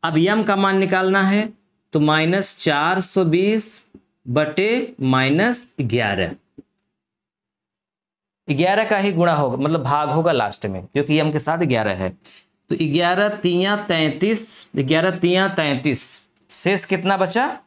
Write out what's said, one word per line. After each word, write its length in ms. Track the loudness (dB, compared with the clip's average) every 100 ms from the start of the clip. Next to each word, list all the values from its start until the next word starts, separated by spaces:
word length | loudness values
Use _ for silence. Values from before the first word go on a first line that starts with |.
अब 160 | 0 2
एम 240 | 2 2
का 140 | 2 2
मान 220 | 2 2
निकालना 440 | 2 0 2 2
है, 260 | 2 2 -2 -8 _ _ _
तो 80 | 0
माइनस 540 | 2 2 2 0 -2 -2
चार 420 | 0 0 0 0
सौ 220 | -2 0 2
बीस 640 | 2 2 0 -2 -8 -14 -20 _ _ -4
बटे 680 | -2 0 0 0 0 -4 -4
माइनस 720 | 0 2 2 2 2 0 -6 -6
ग्यारह, 520 | -2 0 0 -2 -4 -6 _ -20 -20 _ _ _ _ _ _ _ _ _ _ _ _ _ _ _ _ _ -6
ग्यारह 360 | 0 2 2
का 120 | 0 0
ही 140 | 0
गुणा 220 | 2 2
होगा, 220 | 2 0 -2
मतलब 240 | 0 0
भाग 260 | 0 -2 0
होगा 220 | 0 2
लास्ट 340 | 0 -2 -4 -8
में, 180 | -8
क्योंकि 340 | -6 -4 0 2
एम 140 | 2
के 60 | 0
साथ 180 | -2 -2
ग्यारह 340 | 0 0 0
है। 220 | -2 -4 -8 -20 -20 _ _ _
तो 60 | -4
ग्यारह 460 | 0 0 0 2 0 0
तियाँ 380 | 0 2 2 -2 -2
तैंतीस, 840 | 0 0 0 0 0 -2 -4 -6 -4
ग्यारह 320 | 0 2 0
तियाँ 360 | 0 2 2 0 0
तैंतीस, 460 | -2 0 0 0 -2 -4 -10 _ _
शेष 320 | -2 0 0
कितना 320 | -2 -2 0 0
बचा 300 | 0 0 -2 -6